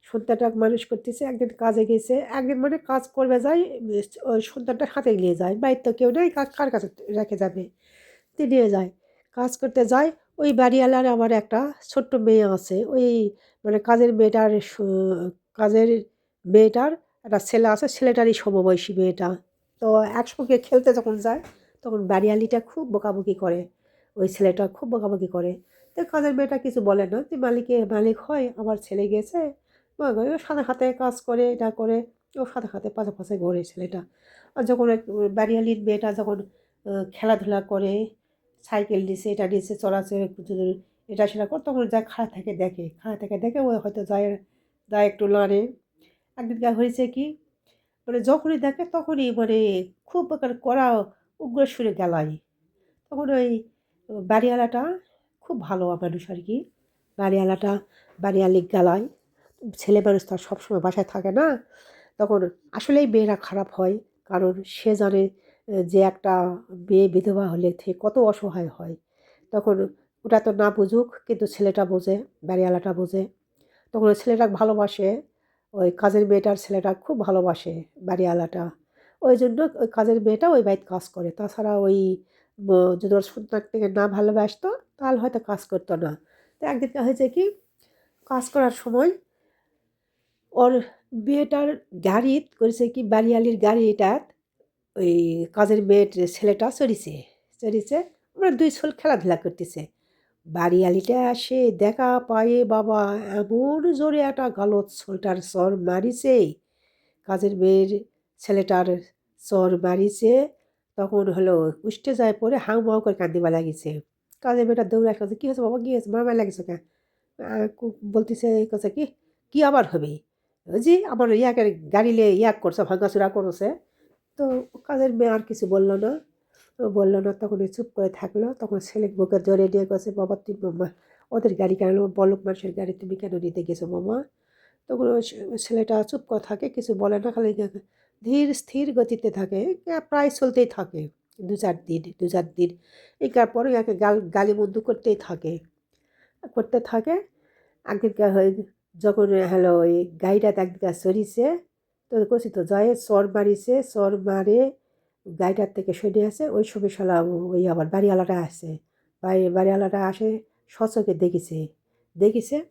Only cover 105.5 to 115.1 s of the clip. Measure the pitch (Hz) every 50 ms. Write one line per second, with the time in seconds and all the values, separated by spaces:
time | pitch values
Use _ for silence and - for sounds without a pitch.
105.5 | - 190 180 190 202 190 175 180 180 185 202 247 254 - - 269 254 240 190 147
106.5 | 151 _ _ _ _ _ _ _ _ _ _ _ _ _ _ - 190 185 202 202
107.5 | 202 185 185 190 190 190 190 190 208 202 226 _ _ _ _ _ _ _ - -
108.5 | 202 196 190 196 196 180 180 185 180 175 - _ _ _ _ _ _ _ - -
109.5 | 202 190 185 180 185 175 180 180 180 190 196 208 202 - 233 220 240 262 285 285
110.5 | _ _ _ _ _ _ _ _ _ - 196 196 214 202 196 196 175 185 190 185
111.5 | 180 165 160 160 160 - - 220 214 - - 277 262 220 240 220 208 214 226 226
112.5 | 277 240 - - 214 233 220 226 220 220 214 214 196 - 180 170 165 175 170 165
113.5 | 165 165 165 160 151 - - 156 151 151 - _ _ _ _ _ _ _ - 254
114.5 | 240 240 233 226 233 240 220 185 226 226 226 226